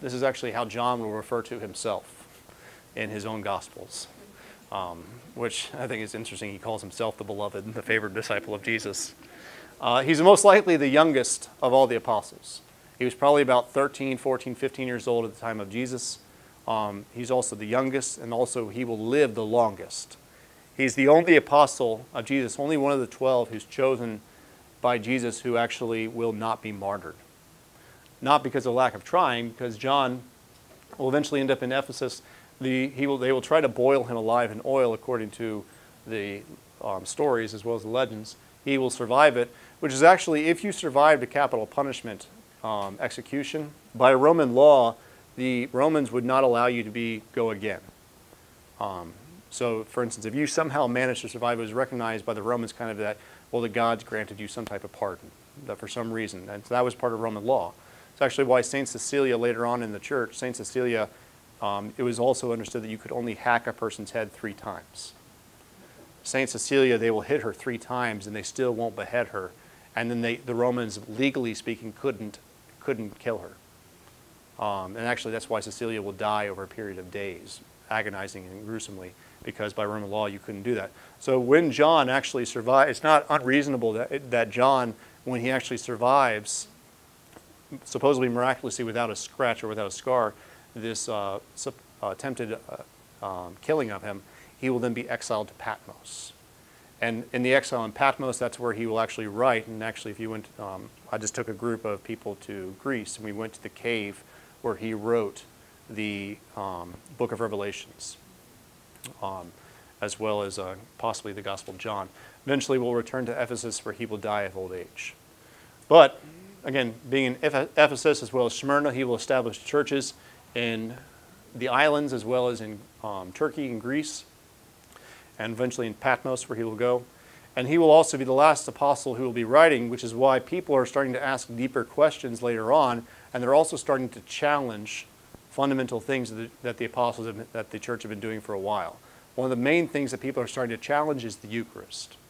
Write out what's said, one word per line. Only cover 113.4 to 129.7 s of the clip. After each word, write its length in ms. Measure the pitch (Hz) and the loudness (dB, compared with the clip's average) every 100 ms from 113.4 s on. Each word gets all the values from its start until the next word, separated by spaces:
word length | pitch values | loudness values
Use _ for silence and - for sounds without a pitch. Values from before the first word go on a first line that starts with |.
Ephesus, 420 | 117 117 117 110 | -4 -4 -6 -8
where 100 | - | -8
he 120 | 104 113 | -8 -8
will 120 | 107 | -8
die 240 | 107 104 | -4 -4
of 140 | 98 92 | -4 -6
old 160 | 92 | -10
age. 420 | 92 87 - - - - - - - - - - | -10 -12 -14 -14 -16 -20 -20 -20 -20 -20 -12 8
But, 320 | 160 139 - 151 160 - - | 10 10 8 -18 -20 -20 -14
again, 300 | - 135 120 113 127 | -4 -2 -2 -4 -4
being 180 | 139 131 | 0 0
in 120 | 127 | 0
Eph-, 260 | 151 139 143 - | -2 0 0 4
Ephesus 460 | 151 131 160 147 | 4 6 2 2
as 100 | 113 | 0
well 140 | 127 120 | 0 0
as 80 | |
Smyrna, 380 | - 139 143 147 | -2 0 2 2
he 120 | 127 | 0
will 100 | 127 | -2
establish 500 | 117 - 131 117 101 | -2 0 0 0 -6
churches 500 | - 147 147 139 131 - - - - | -2 0 0 -2 -4 -10 -20 -20 -12
in 420 | 120 120 113 113 123 - - - - - | -6 -4 -4 -6 -12 -18 -20 -20 -20 -18
the 140 | 123 127 | -8 0
islands 440 | 123 151 147 147 | 4 6 4 0
as 120 | 127 | -4
well 240 | 107 123 123 | -2 0 0
as 120 | 117 | -2
in, 200 | 107 104 104 - | -8 -12 -18 -14
um, 280 | 107 101 90 | -10 -10 -10
Turkey 340 | 92 151 151 139 | -4 -4 -4 -6
and 140 | 117 | -6
Greece, 440 | 117 143 151 - - - - - - - - - - - - - | -4 -4 -4 -8 -16 -20 -20 -20 -20 -20 -20 -20 -20 -20 -20 -10
and 140 | 110 | -8
eventually 340 | 113 127 117 117 | -4 -4 -2 -6
in 80 | |
Patmos, 540 | 104 135 123 135 127 - | -2 0 0 0 -6 -6
where 80 | 113 | -6
he 80 | |
will 100 | 113 | -4
go. 300 | 110 123 123 120 - - - - | -2 0 0 -4 -20 -20 -20 -12
And 140 | - 127 | -6 0
he 100 | 165 | 6
will 120 | 160 | 10
also 280 | 156 160 139 | 10 8 2
be 60 | |
the 100 | 131 | 0
last 340 | 131 151 143 - | 6 6 4 0
apostle 460 | 123 143 139 139 | 0 2 2 0
who 100 | 120 | -4
will 80 | 131 | -2
be 120 | 120 | -2
writing, 440 | 113 139 165 | 4 8 8